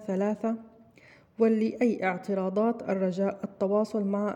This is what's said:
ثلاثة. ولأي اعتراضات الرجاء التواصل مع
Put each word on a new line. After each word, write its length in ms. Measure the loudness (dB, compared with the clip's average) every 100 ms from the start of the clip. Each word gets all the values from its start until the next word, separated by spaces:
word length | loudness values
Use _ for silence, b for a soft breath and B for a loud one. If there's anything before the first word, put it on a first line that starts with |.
| -2
ثلاثة. 480 | -2 0 0 -2 -4 -8 -20 -20 _ B B B 2
ولأي 640 | 4 4 2 2 2 2
اعتراضات 880 | 0 -2 -2 -2 0 2 2 0 -2
الرجاء 500 | 0 0 0 -2 -2
التواصل 600 | -8 -4 0 2 0 -2
مع 320 | -2 -2 -2